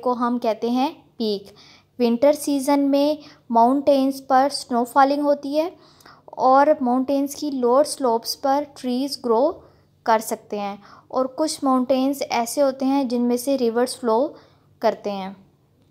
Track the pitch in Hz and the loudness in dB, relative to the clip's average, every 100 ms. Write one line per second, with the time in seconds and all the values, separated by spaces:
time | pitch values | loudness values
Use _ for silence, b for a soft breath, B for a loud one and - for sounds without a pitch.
0 | 247 240 240 240 233 214 233 247 294 - | -2 -2 -2 -2 -2 -2 -2 -2 -2 -6
1 | _ - 220 202 - B B B B - | _ -6 -4 -4 -8 B B B B -2
2 | 240 233 277 294 - 277 262 285 277 277 | 0 4 2 2 -2 -2 0 2 2 2
3 | 294 302 B B - 226 233 285 285 269 | 0 -2 B B -2 2 4 4 2 2
4 | 269 269 - 262 277 - - 240 247 285 | 2 -4 0 2 2 -2 -4 -4 0 2
5 | 269 285 294 285 285 302 339 - B B | 2 2 0 -2 0 -2 -2 -8 B B
6 | B B B - 254 269 294 302 240 254 | B B B -2 4 6 4 2 0 0
7 | 262 277 277 - 302 269 240 262 285 - | 0 -2 -2 -6 -8 -2 2 4 2 0
8 | 254 226 - - 269 277 285 - 254 247 | -2 -2 -4 -6 -2 -2 -4 -10 -6 -4
9 | 277 - 240 233 302 - b b b _ | -4 -6 -2 2 0 -2 b b b _
10 | - 220 220 220 - 208 202 202 B B | 0 0 0 -10 -8 -8 -8 -10 B B
11 | B 254 262 262 311 - 277 262 254 262 | B -4 -4 -2 -4 -2 0 0 0 0
12 | 269 277 - 240 233 294 277 269 262 277 | 0 -4 -4 -4 -2 0 0 0 -2 0
13 | 254 247 240 240 277 269 233 226 247 - | 0 -2 0 -2 -2 0 0 0 -2 -2
14 | 240 220 294 B B B B - 220 196 | 0 0 0 B B B B -4 -2 -2
15 | 208 196 190 196 _ _ _ _ _ | -8 -8 -10 -14 _ _ _ _ _